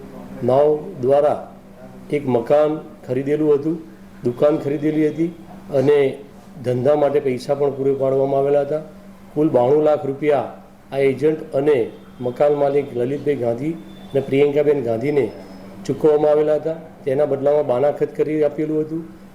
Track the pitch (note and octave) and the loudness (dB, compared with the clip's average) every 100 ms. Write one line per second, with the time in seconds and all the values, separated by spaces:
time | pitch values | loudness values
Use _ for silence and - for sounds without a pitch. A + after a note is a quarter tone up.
0 | - - - - A#2 C3 D3 D3+ E3 F3 | -18 -18 -16 -6 2 4 4 2 -4 -4
1 | B2 C#3+ D3 A2 - - - - - - | 2 4 2 0 -6 -18 -20 -20 -20 -20
2 | - D3 C3 B2 A2+ D3 D3+ D#3 - - | -6 -6 0 -2 2 2 2 0 -8 -18
3 | - B2+ C#3+ D3 D#3 C#3+ D3+ E3+ - - | -6 -4 -2 0 2 2 2 -6 -8 -20
4 | - - B2 A#2+ D3 D#3 C#3 C#3+ D3+ D3+ | -20 -6 -6 0 2 2 -2 -2 -2 0
5 | D3+ C#3+ E3+ E3+ - - - C#3 C3 D3 | 0 0 -4 -4 -18 -20 -4 0 4 4
6 | C3+ - - - - - B2 B2 B2 D3+ | 2 -2 -14 -20 -20 -8 -4 0 2 4
7 | C#3+ D3 C3+ B2+ C3+ C#3 C#3+ C3 C3+ C3 | 2 2 0 -4 -4 0 0 0 -2 0
8 | C3+ C3+ C3+ C#3 C#3 C#3+ C#3 D3+ D#3+ - | 0 2 2 2 2 0 0 -4 -6 -18
9 | - - - - D#3 B2+ A#2+ D3+ D3+ D3 | -20 -20 -10 -2 2 4 4 4 4 2
10 | C#3 C3+ D3+ C#3 G#2+ - - - - C3+ | -2 -4 0 0 0 -10 -20 -20 -10 0
11 | C#3 B2 D3+ D#3 - C3+ D3 C#3 G#2 - | 0 2 0 0 -4 -2 2 2 0 -6
12 | - - B2 B2 D3 D3 C#3+ C#3+ C3+ A#2+ | -20 -8 -8 0 2 2 2 0 -2 -4
13 | B2 C#3+ C3+ C3+ A#2 A#2 D3 E3 - - | -4 -2 -2 -2 -2 -2 -4 -8 -12 -20
14 | - C#3 - C3+ C#3+ C#3+ D3 C#3+ A#2 A2+ | -6 -4 0 2 2 2 2 2 0 -2
15 | C3+ D3 A2+ - - - - - - C3+ | 0 0 0 -4 -16 -18 -18 -14 -6 0
16 | D#3 D3+ D3+ D3+ D3+ D3+ D3+ E3 - - | 4 4 4 4 4 0 -2 -6 -10 -10
17 | - C3+ C#3+ C3+ C#3 D3 C#3+ D3+ C#3+ C#3+ | -4 0 0 0 2 2 2 0 0 0
18 | D3 D3+ C#3+ D#3 D3 D3 D3+ D#3 D3+ D#3+ | -4 -2 -2 0 0 0 -2 -2 -4 -6
19 | E3 - - | -10 -18 -20